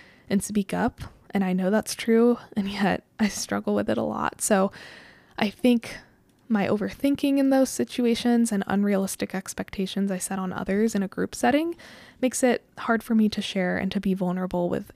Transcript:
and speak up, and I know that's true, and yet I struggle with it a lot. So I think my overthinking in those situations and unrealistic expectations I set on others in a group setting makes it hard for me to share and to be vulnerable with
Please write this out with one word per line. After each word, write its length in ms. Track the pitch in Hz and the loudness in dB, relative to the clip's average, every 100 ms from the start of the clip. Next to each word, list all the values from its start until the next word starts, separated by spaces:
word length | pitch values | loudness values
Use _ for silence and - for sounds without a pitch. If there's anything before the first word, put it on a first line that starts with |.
| - _ - | -20 _ -2
and 140 | 196 | -2
speak 320 | - 208 196 175 | 0 -4 -2 -2
up, 260 | 233 - - - _ | -2 -4 -18 -18 _
and 120 | 196 | -2
I 100 | 185 | 0
know 180 | 185 185 | 0 2
that's 240 | 214 - - | 0 -2 -6
true, 420 | - 226 240 233 - - | 2 4 4 2 -2 -4
and 140 | 196 | -4
yet 340 | 202 202 - _ - | 0 0 0 _ -2
I 100 | 208 | -2
struggle 440 | - - 202 214 | -2 -4 -4 0
with 160 | 208 208 | -2 0
it 80 | 220 | -2
a 60 | |
lot. 380 | 220 214 - - | -2 -2 -4 -4
So 280 | - 202 196 - - - - - _ - | 0 2 2 -4 -20 -20 -20 -20 _ -4
I 100 | 208 | -4
think 480 | - 247 240 - - - _ _ _ - | 0 2 2 0 -16 -18 _ _ _ -2
my 180 | 214 190 | 0 2
overthinking 680 | 208 196 - 277 285 285 277 | 0 -2 -2 0 0 2 2
in 140 | 269 | 4
those 180 | 269 262 | 4 2
situations 800 | - 247 - 240 233 240 240 233 | 0 -6 0 0 2 2 4 4
and 120 | 202 - | 0 0
unrealistic 680 | 190 202 196 196 - 202 190 | 0 2 2 0 -4 -6 -6
expectations 760 | - - 196 - 190 196 196 | -8 -8 -8 -4 -4 -2 -2
I 80 | 185 | -2
set 220 | - 190 | -4 -4
on 120 | 185 | -4
others 440 | - 190 196 226 208 | -6 -2 0 2 0
in 80 | |
a 40 | 185 | -4
group 280 | - 190 - | -4 -6 0
setting 400 | 247 285 330 349 - - - - | 2 2 0 -6 -14 -20 -20 -4
makes 220 | 254 - | -2 2
it 220 | 254 226 _ - | 2 0 _ -12
hard 240 | - 226 | -2 -2
for 100 | - | 2
me 160 | 220 214 | 2 2
to 120 | 214 | 0
share 360 | - 196 180 180 | -4 -2 -2 -2
and 140 | 190 | -2
to 80 | 202 | -2
be 160 | 190 190 | -2 0
vulnerable 520 | 180 185 185 180 175 | -2 -2 -4 -2 -2
with 240 | - 202 | -2 -6